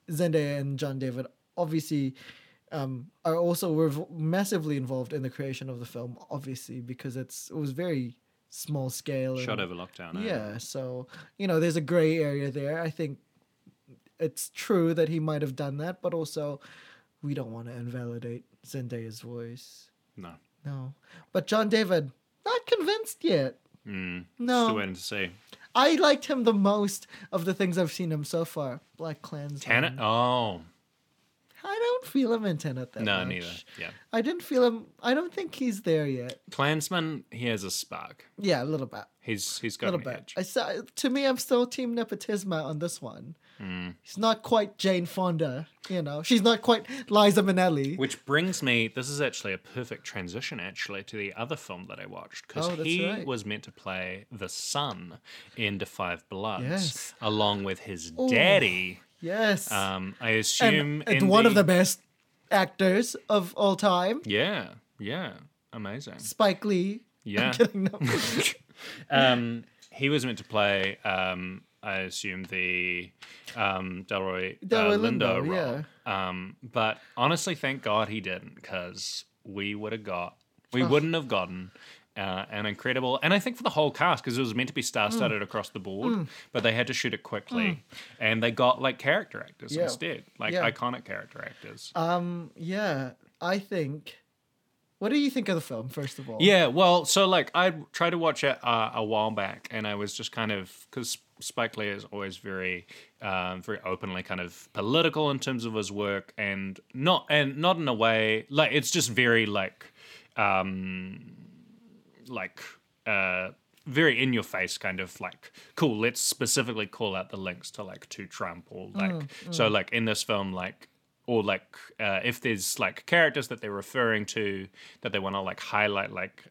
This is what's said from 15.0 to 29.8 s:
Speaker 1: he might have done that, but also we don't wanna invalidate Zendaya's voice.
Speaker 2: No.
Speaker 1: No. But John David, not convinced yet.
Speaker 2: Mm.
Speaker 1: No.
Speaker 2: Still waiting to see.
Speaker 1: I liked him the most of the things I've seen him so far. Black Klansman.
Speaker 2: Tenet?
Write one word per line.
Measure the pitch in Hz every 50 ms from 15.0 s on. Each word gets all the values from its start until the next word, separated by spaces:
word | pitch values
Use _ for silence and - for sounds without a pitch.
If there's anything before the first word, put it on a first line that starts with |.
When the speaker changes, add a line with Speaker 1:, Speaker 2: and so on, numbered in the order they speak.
| 160 156
Speaker 1:
he | 165 160
might | 156 156 156 147 151
have | 139 131
done | 127 147 139 135 143
that, | 151 175 185 -
but | - 180 175
also | 165 156 151 - 156 151 147 143 139 - - - - - - - - _ _ _ _ -
we | 147 139
don't | 139 131 117 113
wanna | 117 117 120 117
invalidate | 120 120 120 120 127 120 120 120 120 117 120 117 123 - _ _ _ -
Zendaya's | 131 - 139 127 120 123 117 113 113 110 113
voice. | - 120 120 120 117 117 120 123 - - - - - _ _ _ _ _ _
Speaker 2:
No. | - 92 87 80 80 _ _ _ _ -
Speaker 1:
No. | 147 143 135 131 131 139 _ _ - - - - _ -
But | 190 -
John | - 214 214 220 214
David, | 214 220 220 180 185 165 147 135 - _ _ _ _ _ -
not | 403 480 480 494
convinced | - 480 427 330 320 415 453 440 - - - -
yet. | 330 202 156 135 131 - _ _ _ _ _ -
Speaker 2:
Mm. | 104 101 95 92 90 87 90 90 - _ -
Speaker 1:
No. | 240 240 254 247 233
Speaker 2:
Still | 226 220
waiting | - - 95 92
to | 85
see. | - - 110 101 95 87 90 104 _ _ - - - - -
Speaker 1:
I | 233 262 294 339
liked | 302 370 302 277 - -
him | - - 262 240
the | 240 220
most | 202 196 196 202 208 202 202 196 - - - - - - - -
of | 190 170
the | 190 185
things | 190 202 180 170
I've | 180 180 156 -
seen | - 180 165 156
him | 151 147
so | - - 165 165
far. | - - 160 147 135 123 - - _ _
Black | - 160 160 151 - -
Klansman. | - - 147 143 147 147 139
Speaker 2:
Tenet? | - - 113 120